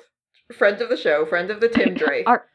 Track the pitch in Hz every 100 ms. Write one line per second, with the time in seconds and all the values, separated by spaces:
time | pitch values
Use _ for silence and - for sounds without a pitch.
0 | - _ _ _ - - 123 - 117 -
1 | 202 151 156 175 185 214 233 226 190 180
2 | 139 135 196 240 -